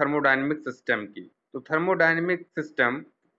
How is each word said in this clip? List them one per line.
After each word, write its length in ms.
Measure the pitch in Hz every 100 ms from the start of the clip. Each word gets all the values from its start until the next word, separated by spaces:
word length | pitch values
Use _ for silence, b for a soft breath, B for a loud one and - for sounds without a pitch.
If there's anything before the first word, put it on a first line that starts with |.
थर्मोडायनामिक 580 | 143 147 139 135 139 151
सिस्टम 480 | 131 123 - 113 104
की, 240 | 98 90 _ _
तो 80 | 135
थर्मोडायनामिक 840 | 127 156 180 175 165 165 175 175
सिस्टम 600 | - - - - 120 139 - _ _